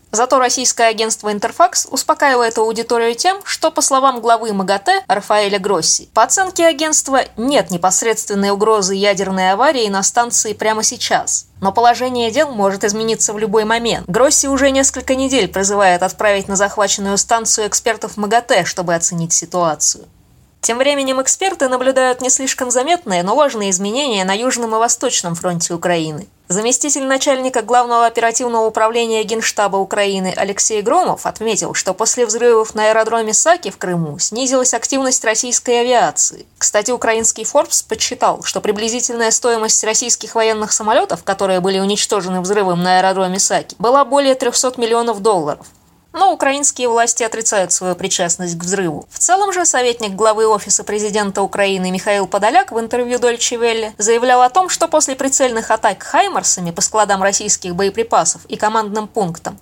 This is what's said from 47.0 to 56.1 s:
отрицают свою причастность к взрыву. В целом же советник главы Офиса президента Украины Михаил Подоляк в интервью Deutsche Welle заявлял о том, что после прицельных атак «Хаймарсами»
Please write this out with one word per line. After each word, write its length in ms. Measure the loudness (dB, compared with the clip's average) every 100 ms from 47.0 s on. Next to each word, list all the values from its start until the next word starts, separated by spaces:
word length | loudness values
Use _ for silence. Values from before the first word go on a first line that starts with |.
| 2 0
отрицают 480 | -4 -4 -2 0 0
свою 240 | -2 -2 -4
причастность 600 | -4 -2 -2 -2 -6 -6
к 60 |
взрыву. 420 | -4 -2 -2 -4 -10
В 80 | -4
целом 340 | 0 2 0
же 120 | 0
советник 480 | 0 2 0 0 -4
главы 320 | 0 2 2 2
Офиса 380 | 2 0 -4
президента 580 | -2 -4 -2 -2 -2 -2
Украины 480 | -2 0 0 0 -2
Михаил 380 | -2 0 0 0
Подоляк 420 | 0 2 2 2
в 80 | -2
интервью 400 | -2 -2 -2 0
Deutsche 400 | 0 0 -2 -2
Welle 360 | 0 0 -4 -4
заявлял 440 | 0 2 4 4
о 60 | 4
том, 200 | 4 0
что 180 | 0 0
после 300 | 2 0 -2
прицельных 560 | -2 0 0 0 -2
атак 320 | 0 0 -2
«Хаймарсами» 640 | -2